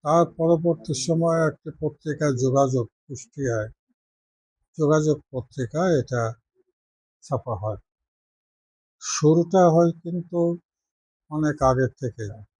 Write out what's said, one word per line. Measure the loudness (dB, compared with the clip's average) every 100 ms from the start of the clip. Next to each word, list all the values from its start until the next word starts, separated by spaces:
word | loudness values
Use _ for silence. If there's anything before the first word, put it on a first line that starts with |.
তার | 2 2 2 0
পরবর্তী | 2 2 2 -2 -4
সময়ে | -6 -2 0 2 2 0
একটি | -2 -16 -8
পত্রিকায় | -8 -6 -10 -2 -2
যোগাযোগ, | 0 2 2 2 0 -4
কুষ্টিয়ায় | _ _ -18 -16 -8 -4 -4 -6 -14 _ _ _ _ _ _ _ _ _ -4
যোগাযোগ | 2 2 2 -2 _
পত্রিকায় | -12 -12 -10 -6 -2 0 0
এটা | 0 -4 -4 -8 _ _ _ _ _ _ _ _
ছাপা | -8 -8 -6 -8
হয়। | -8 -10 _ _ _ _ _ _ _ _ _ _ _ _
শুরুটা | -10 0 4 4 2 4 6
হয় | 6 2
কিন্তু | 0 -8 -8 -6 -2 -2 -4 _ _ _ _ _ _ _
অনেক | -4 -2 0
আগে | 0 2 -2
থেকে। | _ -10 -8 -12 -12 -20